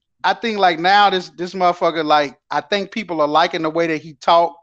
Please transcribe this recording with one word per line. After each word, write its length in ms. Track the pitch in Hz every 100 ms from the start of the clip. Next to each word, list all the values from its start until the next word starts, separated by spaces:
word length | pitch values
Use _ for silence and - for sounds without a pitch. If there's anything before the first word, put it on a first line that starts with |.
| _ _
I 100 | 175
think, 240 | 196 233 208
like, 220 | 185 160
now 300 | 180 202 202
this, 200 | 185 170
this 240 | 151 175
motherfucker, 500 | 190 185 196 170 160
like, 360 | 151 151 143 - _
I 100 | 147
think 300 | - 202 190
people 300 | 226 180 165
are 80 | 147
liking 340 | 151 180 175
the 80 | 160
way 160 | 160 170
that 160 | 151
he 120 | 160
talk. 420 | 147 - 170 170 -